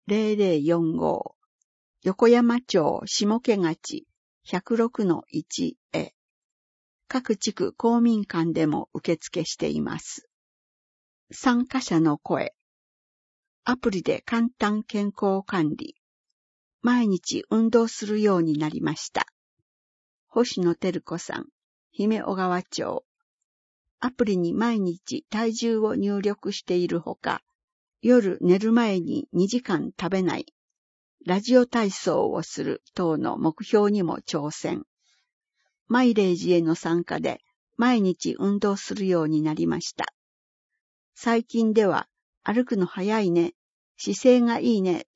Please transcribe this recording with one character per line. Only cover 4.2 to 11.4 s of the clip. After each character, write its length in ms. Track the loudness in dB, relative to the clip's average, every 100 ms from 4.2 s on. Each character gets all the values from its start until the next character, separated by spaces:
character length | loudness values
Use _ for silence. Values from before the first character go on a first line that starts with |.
| _ _ -8
百 320 | -8 -2 0
六 260 | 0 0
の 200 | 0 0 -4
一 480 | -10 -8 -6 -6 -6 _
へ、 220 | -8 -8 _ _ _ _ _ _ _ _ _ _
各 260 | -6 -2 -2
地 180 | -2
区 200 | -4 -6
公 260 | 0 2 4
民 240 | 4 2
館 300 | -2 -2 -2
で 140 | 0 0
も 200 | -2 -6
受 240 | -8 -4 -4
付 260 | -4 -8
し 140 | -6 -4
て 120 | -4
い 120 | -4
ま 180 | -4 -8
す。 300 | -12 -18 -20 _ _ _ _ _ _ _ _ _ _
参 360 | -2